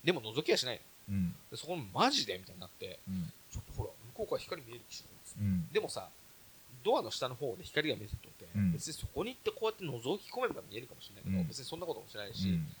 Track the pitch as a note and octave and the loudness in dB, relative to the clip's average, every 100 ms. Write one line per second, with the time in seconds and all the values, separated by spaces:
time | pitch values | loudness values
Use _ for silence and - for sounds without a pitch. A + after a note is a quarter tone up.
0 | E3 F3+ G#2+ A#2 E3+ G3+ B2+ A2+ - - | 4 2 0 0 4 4 4 -4 -8 -18
1 | - G2 F2 - - - D3 F3 G2+ F#2 | -2 2 2 0 -10 -10 -4 -4 -2 4
2 | A#3 C#4 G2 F#2 F#2+ F#2+ F#2 - F#2+ F2 | 6 6 0 -4 -6 -14 -14 -10 -10 -10
3 | - F#2+ E2 - - - - - A2 - | -4 -2 -2 -6 -10 -10 -8 -6 -6 -8
4 | A#2+ - G#3 - - F3 A2+ A#2+ - - | -16 -6 -2 -2 -2 -8 -8 -14 -12 -14
5 | - - - - G2+ F#2 D#2+ F3+ - - | -14 -18 -14 0 4 4 4 2 0 -4
6 | F#2 - - - - - - B2 F#3+ C#4 | -8 -14 -20 -20 -20 -20 -20 -2 4 4
7 | D3+ - B2+ B2 C#3+ F#2 - D#3 D3+ G#2+ | 4 -2 -2 0 -2 -4 0 2 2 0
8 | G2+ - - - F2 G2 F#2+ E2 - D3+ | -4 -8 -10 -18 -2 4 4 4 0 -6
9 | - C#3 G#3+ C4 G#3+ - A3 - F3 B2 | -4 -2 -2 0 -4 2 0 0 -4 -2
10 | A2 G3+ - - B3 - - G#2+ B2 - | 0 0 -2 0 0 0 -6 -10 -10 -14
11 | - G2+ - F#2+ E2+ A2+ B2+ D#3+ E3+ - | -16 -8 2 4 2 0 -6 -4 -4 -4
12 | - G#2+ G2+ - F#2+ E2+ D#2 - | -6 -8 -6 0 4 4 2 -6